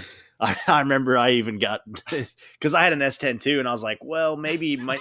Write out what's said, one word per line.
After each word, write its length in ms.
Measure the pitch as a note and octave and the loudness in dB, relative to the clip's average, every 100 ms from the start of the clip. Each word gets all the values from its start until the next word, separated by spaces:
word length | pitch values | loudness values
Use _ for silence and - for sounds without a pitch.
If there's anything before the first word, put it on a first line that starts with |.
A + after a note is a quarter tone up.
| F2+ - - _ | -16 -20 -20 _
I, 180 | A2 F#2+ - | -4 -2 2
I 120 | D3+ | 2
remember 380 | C#3 C3+ B2+ B2+ | 4 2 4 4
I 140 | B2 | 4
even 280 | B2 A2 G#2+ | 2 0 -2
got, 220 | G2+ G#2+ - A2 - D#3+ | -2 -4 -8 -16 -8 -6
<laughs> 380 | A#2+ _ - - | -8 _ -20 -4
'cause 140 | D3+ | 0
I 100 | E3 | 4
had 100 | F3 | 4
an 80 | D3+ | 2
S 160 | C#3 - | 0 0
ten 220 | C#3 A#2 | -4 -2
too, 200 | C#3 C#3+ | 0 0
and 80 | B2+ | 0
I 40 | |
was 120 | A#2+ | -2
like, 160 | A2 G#2+ | -4 -6
"Well, 340 | - D#3+ D#3+ D3+ | -6 -2 0 -2
maybe 400 | D#3 E3 D#3+ C#3 | -4 -4 -2 -4
my, 200 | B2 C3+ | -4 -4